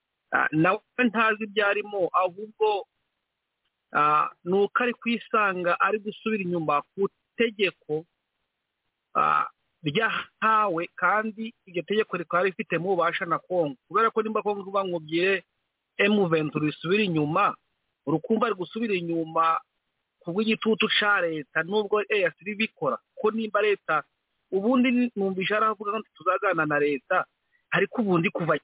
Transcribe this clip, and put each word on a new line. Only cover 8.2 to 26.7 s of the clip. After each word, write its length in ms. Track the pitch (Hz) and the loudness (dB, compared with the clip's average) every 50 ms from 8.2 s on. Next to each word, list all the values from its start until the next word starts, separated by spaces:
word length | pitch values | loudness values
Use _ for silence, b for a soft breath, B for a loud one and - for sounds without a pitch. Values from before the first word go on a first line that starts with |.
| _ _ _ _ _ _ _ _ _ _ _ _ _ _ _ _ _ _ - | _ _ _ _ _ _ _ _ _ _ _ _ _ _ _ _ _ _ -2
ah, 300 | - 76 76 76 76 - - - _ _ _ _ _ - | 0 2 2 2 2 0 -2 -8 _ _ _ _ _ -6
ryahawe, 1040 | 147 143 202 226 208 - - - - _ _ 208 220 220 214 214 202 165 165 175 - _ | -4 -2 0 -2 -2 -2 -6 -8 -10 _ _ 0 2 2 2 2 0 -2 -4 -6 -8 _
kandi 580 | - 185 180 196 214 214 220 202 214 226 226 - _ _ | -2 0 2 2 0 0 -4 -8 -10 -12 -12 -14 _ _
iryo 160 | 190 170 175 160 | -8 -8 -6 -4
tegeko 340 | - 202 214 214 - - | -2 -2 -2 0 -2 -4
rikaba 260 | 180 165 - 175 175 190 | -8 -6 -2 0 0 0
rifitemo 440 | 196 185 - 214 - 180 160 165 | 0 -2 -4 -6 -4 -4 -2 -2
ububasha 380 | 190 196 170 160 170 165 - 196 | 0 0 2 0 0 0 -4 -4
na 120 | 170 160 143 | -4 -4 -4
Congo. 360 | - - 185 180 165 143 131 - _ | -4 -2 0 0 0 0 -4 -8 _
Kubera 220 | - 160 208 226 226 | -4 0 2 2 2
ko 120 | - 226 214 | 2 0 -2
nimba 180 | 220 220 214 | -2 -2 -2
Congo 200 | 208 208 208 202 190 | -2 -2 -4 -4 -6
ivuga 180 | 190 196 196 196 | -4 -2 -2 -2
ngo 140 | 185 175 170 | -2 -4 -6
byire 440 | 156 151 160 170 180 190 196 180 - _ _ _ _ _ _ _ _ _ _ - | -4 -2 -2 0 2 2 0 -2 -4 _ _ _ _ _ _ _ _ _ _ 0
M 160 | 202 202 214 208 196 165 | 2 4 4 4 4 2
vingt 240 | 165 160 156 147 - | 2 0 0 -2 -2
risubire 480 | 151 151 151 - - - 160 190 214 214 | -2 -2 -2 -4 -4 -2 0 0 0 2
inyuma, 500 | 185 165 156 151 147 160 190 202 175 - - _ _ _ _ _ _ _ _ _ | 0 0 0 0 0 2 2 0 0 -2 -6 _ _ _ _ _ _ _ _ _
urukumva 400 | 139 156 156 - - 226 214 240 | -2 -2 -2 0 0 0 0 2
ari 80 | 233 202 | 0 -2
gusubira 400 | 185 175 - - 220 240 214 202 | -4 -6 -8 -6 -6 -2 -2 -2
inyuma 640 | 180 170 165 165 165 160 160 160 160 165 165 160 165 - _ _ _ _ _ _ _ _ _ _ _ _ | -2 -2 -2 -4 -4 -4 -2 0 0 2 2 0 0 -4 _ _ _ _ _ _ _ _ _ _ _ _
ku 80 | 175 | -6
bw'igitutu 560 | 170 202 220 220 220 - - 220 220 - 220 | -4 -2 0 0 -2 0 0 0 0 0 0
ca 320 | 208 - - 214 208 202 196 | 0 0 2 2 2 2 2
leta, 400 | 175 165 160 156 143 - - 160 160 | 0 -2 -4 -6 -8 -4 -4 -4 -4
nubwo 320 | 170 202 214 208 196 208 208 202 | 0 -2 -2 0 0 0 -2 0
E 160 | - 214 208 185 | 0 0 0 0
A 60 | 165 | 0
C 60 | - _ 165 | -2 _ -10
ibikora. 480 | 196 214 196 220 - _ _ 156 135 117 - _ _ _ | -10 -4 -4 -4 -4 _ _ -4 -4 -4 -4 _ _ _
Ko 140 | - - 214 | -4 -2 -2
nimba 280 | 208 226 226 214 196 208 | -2 -2 -4 -2 0 0
leta, 420 | 208 214 202 - _ - 160 151 - _ _ _ _ _ _ _ _ _ | 2 2 0 0 _ -2 -2 -2 -2 _ _ _ _ _ _ _ _ _
ubundi 600 | 180 196 196 226 262 254 247 262 240 247 247 233 - | -4 0 2 2 4 4 4 4 2 2 0 0 -2
numvise 360 | 208 196 190 190 185 185 - | -2 -2 -2 -2 -2 -2 -2
aravuga 400 | 208 214 220 220 214 202 208 202 214 220 | 0 0 0 0 -2 -2 -4 -6 -6 -6
ngo 80 | - _ _ | -8 _ _
tuzaganira 500 | - 156 185 180 - 208 196 180 165 156 | -6 -2 -2 0 0 0 0 0 2 0
na 140 | 151 | 2